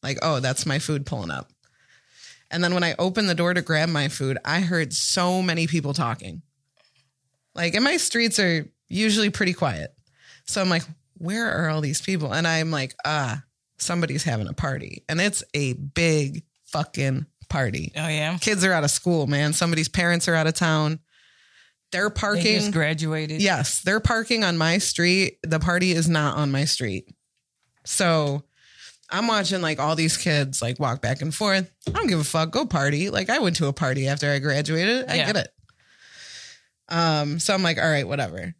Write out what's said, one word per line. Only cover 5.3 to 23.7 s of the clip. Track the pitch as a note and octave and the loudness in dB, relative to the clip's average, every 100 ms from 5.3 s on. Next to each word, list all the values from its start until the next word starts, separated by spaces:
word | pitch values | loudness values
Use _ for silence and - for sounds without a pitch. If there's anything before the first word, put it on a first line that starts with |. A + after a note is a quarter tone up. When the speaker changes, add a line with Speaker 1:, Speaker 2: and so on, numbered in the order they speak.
| F#3 | 2
Speaker 1:
many | F#3 E3 D#3+ | 0 0 0
people | E3 C#3+ | 0 -2
talking. | C#3+ B2 A2+ F#2+ D#2+ - _ _ _ _ _ _ _ _ _ _ | -2 -2 -2 -8 -14 -16 _ _ _ _ _ _ _ _ _ _
Like, | - E3+ | -4 -2
and | G3 | 2
my | C4+ F4 | 2 2
streets | - A#3 A#3 - | 0 2 2 2
are | F#3 E3 D3 _ _ | 2 0 -4 _ _
usually | F#3 A3 G#3 G#3 | 0 2 2 2
pretty | - F#3 | 0 -2
quiet. | F3 D3+ E2+ D2+ _ _ _ - - - | 0 -2 -2 -10 _ _ _ -20 -20 -6
So | - | -2
I'm | F#3 | 2
like, | E3+ - D#3+ _ - | 0 -2 -16 _ -12
"Where | E3+ G#3+ A#3 | -6 -4 -2
are | - D#3+ | 0 0
all | D#3 | 0
these | D3 D#3 | -2 -4
people?" | - F#3+ D3 | -2 -2 -2
And | B2 E3 | 0 2
I'm | D#3+ D#3+ | 0 0
like, | D#3 C3 - | -2 -4 -6
"Ah, | - D3+ C3 C#3+ - _ _ _ | -4 -2 -2 -4 -10 _ _ _
somebody's | - F3 E3 C#3+ | -4 -2 0 -2
having | D#3+ A2+ G2+ | -2 -2 -4
a | |
party." | - D3 - - - - | -4 -4 -4 -8 -14 -4
And | E3 | 0
it's | G3+ G3+ - | 0 -2 -4
a | D3+ C3+ | -2 -2
big | B2+ C#3 E3 E3+ D#3 C#3 D#3 - _ _ | -2 -4 0 4 4 0 -4 -12 _ _
fucking | - D3+ - C3+ C3 D3 _ - | -4 -4 -2 0 -2 -4 _ -4
party. | D3 B2 - - - | -2 0 -2 -6 -6
Speaker 2:
Oh, | D#3+ | -4
yeah? | D3+ D3+ F3 | -2 -2 -2
Speaker 1:
Kids | - G#3 | 0 2
are | F#3+ | 2
out | F3 | 4
of | D3 | 2
school, | - F3+ E3+ C#3 | 0 2 2 2
man. | C#3+ D3+ | 2 2
Somebody's | D3+ E3+ D#3+ D3+ | 2 2 2 0
parents | - E3+ E3+ F3 | 0 2 2 2
are | |
out | E3 D#3 | 2 2
of | |
town. | D#3+ E3+ D#3 D3+ D#3+ _ _ _ _ _ _ _ _ _ | 2 2 2 2 -2 _ _ _ _ _ _ _ _ _
They're | F3+ G#3 | -2 -2
Speaker 2:
They | G#3 | 0
Speaker 1:
parking. | G#3 G#3 F#3+ G#3+ | 0 2 2 2
Speaker 2:
just | G#3 | 2
graduated? | E3+ D3+ D#3+ D#3+ D#3 D3+ D#3 | 0 0 0 -2 -2 -4 0
Speaker 1:
Yes, | G3 D#3+ C3 | 2 2 0